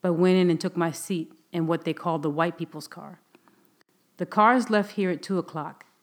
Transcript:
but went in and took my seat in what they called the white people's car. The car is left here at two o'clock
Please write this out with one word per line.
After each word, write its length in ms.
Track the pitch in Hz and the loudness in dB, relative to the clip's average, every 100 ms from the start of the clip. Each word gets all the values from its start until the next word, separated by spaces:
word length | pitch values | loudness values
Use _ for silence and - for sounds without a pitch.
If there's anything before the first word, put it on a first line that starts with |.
but 120 | 185 | 0
went 240 | 165 180 185 | 2 4 6
in 140 | 180 | 4
and 100 | 160 | 2
took 160 | 185 - | 0 -2
my 140 | 165 | -4
seat 420 | 156 - 180 160 _ _ | -4 -6 -6 -6 _ _
in 160 | 175 165 | -4 -2
what 180 | 165 | -2
they 100 | 165 | -2
called 280 | 156 180 160 | -6 -4 -2
the 60 | 151 | -2
white 300 | 147 165 165 | -2 -2 -2
people's 280 | 165 156 - | -10 -12 -16
car. 340 | - - 175 _ _ _ _ _ _ _ _ _ _ | -16 -18 -20 _ _ _ _ _ _ _ _ _ _
The 80 | 180 | -4
car 280 | - 214 | 4 6
is 140 | 254 233 | 6 2
left 240 | 214 202 | 0 0
here 160 | - 190 | -2 -2
at 140 | 165 | -2
two 160 | - 190 | -2 -4
o'clock 480 | 170 165 151 - - _ | -4 -8 -10 -12 -20 _